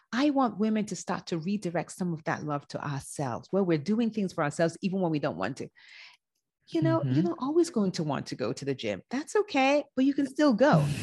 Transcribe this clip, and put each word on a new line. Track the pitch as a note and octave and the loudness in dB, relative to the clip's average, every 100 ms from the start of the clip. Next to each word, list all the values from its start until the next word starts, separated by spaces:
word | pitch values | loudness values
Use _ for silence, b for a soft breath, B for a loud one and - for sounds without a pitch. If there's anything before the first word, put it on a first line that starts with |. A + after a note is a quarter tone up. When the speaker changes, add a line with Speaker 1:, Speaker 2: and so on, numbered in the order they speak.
| B | B
Speaker 1:
I | A#3 D4 | 0 2
want | C4+ B3 F#3 | 2 0 2
women | A3 G#3+ G#3 | 0 0 -2
to | F3+ | -6
start | - E3+ - | -6 -6 -4
to | E3+ | -4
redirect | E3 G#3 F3 E3+ - | -2 -4 -2 -4 -6
some | - F3+ | -4 -4
of | D#3 E3 | -4 -4
that | A#2 D3+ | -4 -2
love | C#3+ - | -6 -6
to | - D3 | -8 -6
ourselves, | C#3 - - C3 A2 - | -6 -8 -6 -4 -6 -2
where | F#3 | 0
we're | F3 D#3 | 2 0
doing | C#3+ G#3+ A3+ | 0 0 0
things | A3 F#3 | 0 -4
for | - | -2
ourselves, | D3 - E3 - | -2 0 0 0
even | F#3+ F#3+ | -4 0
when | E3+ | 0
we | D3+ | 0
don't | C#3+ E2+ | -2 -2
want | G2 C#3 | -4 -6
to. | A2+ B B B B B _ _ _ _ - | -12 B B B B B _ _ _ _ -6
You | E4 | 0
know, | D#4+ E4 | 2 2
Speaker 2:
Mm-hmm. | - | 2
Speaker 1:
you're | C4 | 2
not | F4 E4 | 2 0
always | C4 E4 E4 | 0 2 2
going | A3+ F#3+ | 2 0
to | - | 0
want | D3+ C#3 - | -2 -2 -4
to | B2+ | -4
go | A#2 | -4
to | C3+ | -4
the | C3+ C3 | -4 -4
gym. | A2 F#2 - | -4 -4 -4
That's | B3+ D#4+ G#4+ | -8 -2 -2
okay, | G#4 C#4 C4+ D4 - - | 0 2 4 2 0 0
but | C4+ | 2
you | |
can | C#4 C4+ | 2 0
still | - D4+ | 4 4
go. | G3+ C#4+ E3 D3 C#3+ | 6 6 6 4 -2